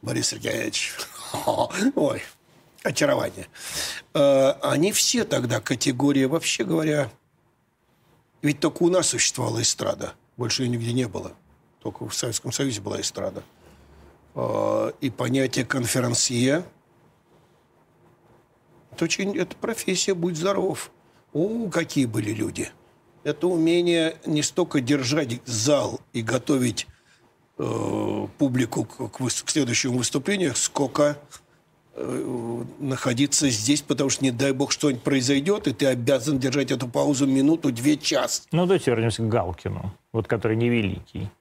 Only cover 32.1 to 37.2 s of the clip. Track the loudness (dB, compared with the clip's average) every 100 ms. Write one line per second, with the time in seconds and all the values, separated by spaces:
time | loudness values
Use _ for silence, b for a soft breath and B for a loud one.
32.1 | -6 -4 -6 -6 -8 -8 -8 -6 -2 0
33.1 | 2 2 2 2 0 2 0 0 0 0
34.1 | 2 0 2 0 2 0 2 0 0 0
35.1 | 2 4 2 2 2 0 2 2 2 2
36.1 | 2 2 0 0 0 0 -2 -2 0 2
37.1 | 2